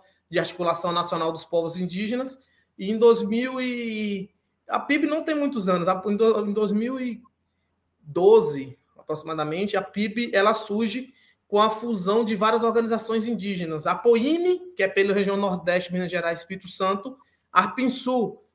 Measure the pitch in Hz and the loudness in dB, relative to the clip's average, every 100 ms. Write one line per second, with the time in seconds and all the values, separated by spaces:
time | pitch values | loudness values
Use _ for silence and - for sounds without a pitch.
0 | _ _ _ 165 170 - 170 170 175 170 | _ _ _ -4 -4 -2 -2 0 -2 -2
1 | 170 165 160 160 - 170 165 180 180 180 | -2 -2 -4 -6 -4 -2 -2 -4 -6 -4
2 | 214 247 262 - _ _ _ - 190 220 | -4 -4 -6 -12 _ _ _ -8 -4 4
3 | 233 226 202 226 262 262 254 240 233 214 | 6 6 2 -2 -2 -4 -4 -4 -6 -4
4 | 208 196 190 _ _ _ - - - 285 | -4 -4 -8 _ _ _ -6 -4 0 0
5 | 294 320 320 302 285 247 190 175 175 185 | 2 -2 -2 -2 -2 -2 0 2 0 -2
6 | 208 208 226 208 208 208 208 208 240 262 | -2 2 2 2 -2 -2 0 0 -2 -4
7 | 247 208 - _ _ _ _ _ _ _ | -6 -8 -14 _ _ _ _ _ _ _
8 | 151 170 190 226 151 143 131 - _ - | -8 4 8 8 6 -2 -8 -14 _ -18
9 | - 156 160 156 151 170 202 190 190 202 | -8 -8 -6 -4 -2 -2 -2 -2 -2 -2
10 | 214 226 240 196 208 220 - 208 226 254 | -2 -2 0 4 4 2 -2 -2 -2 -4
11 | 262 _ _ _ _ 208 220 220 240 202 | -10 _ _ _ _ 4 4 2 -4 -2
12 | 180 220 220 202 220 226 226 226 226 220 | 2 2 0 0 2 2 2 2 0 -2
13 | 220 226 226 202 202 180 165 156 165 - | -2 -2 -2 -4 -4 -4 -4 -4 -2 2
14 | 240 226 269 339 359 359 - - 190 190 | 4 4 4 2 2 0 -4 -2 0 2
15 | 196 202 196 196 202 180 170 175 175 180 | 2 2 2 0 0 0 0 0 0 -4
16 | 175 175 170 165 - 190 180 - 190 202 | -2 -2 -2 -4 -8 -12 -12 -2 -2 -2
17 | 269 - _ _ _ 180 202 - 254 - | -6 -16 _ _ _ 0 2 0 -2 0
18 | 254 254 196 - _ | 0 0 -2 -6 _